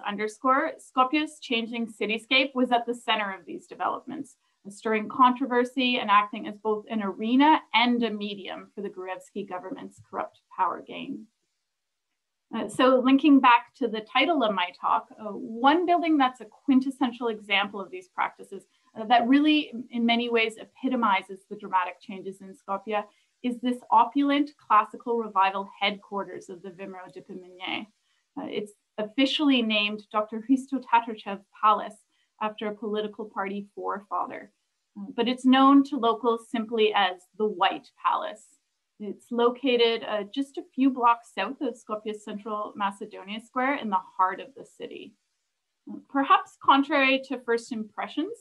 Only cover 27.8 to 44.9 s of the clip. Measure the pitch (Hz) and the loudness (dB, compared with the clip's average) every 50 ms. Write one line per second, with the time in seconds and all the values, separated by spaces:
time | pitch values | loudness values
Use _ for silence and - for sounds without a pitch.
27.8 | 214 - _ _ _ _ _ _ _ _ _ - - - - - 208 214 - _ | -10 -12 _ _ _ _ _ _ _ _ _ -12 -10 -8 -6 -8 -8 -8 -12 _
28.8 | _ _ _ - 214 208 - - 269 269 - - 311 277 269 247 226 220 214 214 | _ _ _ -8 -8 -4 -2 0 0 0 0 0 2 2 2 2 2 0 0 0
29.8 | 208 208 214 214 - _ - 214 214 - 226 220 220 - 269 254 262 - 277 254 | 0 -2 -4 -8 -10 _ -4 -4 -4 -4 -6 -6 -2 0 0 0 0 -2 -8 -8
30.8 | 254 - - 233 240 240 214 214 - 208 196 196 - _ _ - - 214 214 - | -2 2 2 2 2 0 -6 -10 -10 -10 -10 -10 -12 _ _ 0 2 4 4 2
31.8 | 202 208 208 - _ _ _ _ _ _ _ - 214 214 214 - 226 208 208 208 | 0 -6 -12 -16 _ _ _ _ _ _ _ -8 -8 -8 -6 -6 -8 -8 -6 -6
32.8 | 233 208 208 214 214 208 208 - 220 214 - 220 196 196 196 202 202 - _ 190 | -6 -6 -4 -4 -4 -6 -8 -10 -14 -10 -8 -8 -6 -6 -6 -8 -10 -12 _ -10
33.8 | 180 190 190 202 202 - 180 180 - - - - - - _ _ _ _ _ _ | -8 -6 -6 -8 -8 -6 -6 -6 -6 -6 -8 -14 -16 -18 _ _ _ _ _ _
34.8 | _ _ _ 208 202 190 - - 233 240 254 254 - 254 254 269 269 269 277 277 | _ _ _ -16 -14 -8 -4 -2 -2 -2 -2 2 4 6 8 8 8 8 8 8
35.8 | 269 269 294 254 220 233 220 220 - 240 226 226 233 - - 226 214 220 240 226 | 6 4 2 0 2 2 2 2 2 0 0 0 -2 -6 -6 -6 -4 -2 2 2
36.8 | 220 214 214 202 196 185 180 180 - _ _ 185 214 214 185 175 190 180 - - | 2 4 4 4 2 2 0 -4 -12 _ _ -4 -2 -2 0 2 0 0 0 -2
37.8 | - - _ _ - 175 - - - - 214 - - _ _ _ _ _ _ _ | -10 -16 _ _ -2 0 0 0 -2 -6 -8 -12 -16 _ _ _ _ _ _ _
38.8 | _ _ _ - 208 202 - - _ - 240 233 233 240 247 247 - 269 240 233 | _ _ _ -14 -12 -12 -12 -12 _ -6 0 2 2 2 2 0 0 2 4 4
39.8 | 233 233 226 220 - - 214 214 202 202 - 269 277 - - 349 - - _ - | 4 4 2 0 -4 -4 -4 -6 -6 -6 -6 -6 -8 -6 -8 -14 -14 -10 _ 2
40.8 | 262 277 254 262 240 240 233 - - - - - 190 214 277 - 311 240 233 - | 2 2 2 4 4 4 4 2 -2 -8 -6 -6 -6 -6 -6 -6 -6 -8 -8 -8
41.8 | - - 214 214 - 220 214 208 - 220 208 202 202 226 214 208 214 - - 208 | -10 -10 -10 -8 -8 -8 -10 -10 -10 -12 -12 -10 -10 -8 -8 -8 -8 -8 -6 -4
42.8 | 202 196 202 - 214 208 - 185 190 190 208 220 220 - - 254 254 269 285 - | -4 -4 -4 -6 -12 -14 -14 -16 -14 -12 -12 -12 -14 -8 -4 -2 -2 0 -2 -2
43.8 | 226 214 190 190 - - - - - 185 381 - 277 269 - - 170 - _ - | -2 -2 -2 -2 -2 -4 -2 0 0 0 0 -4 -10 -14 -18 -20 -20 -20 _ -16
44.8 | 175 - | -16 -14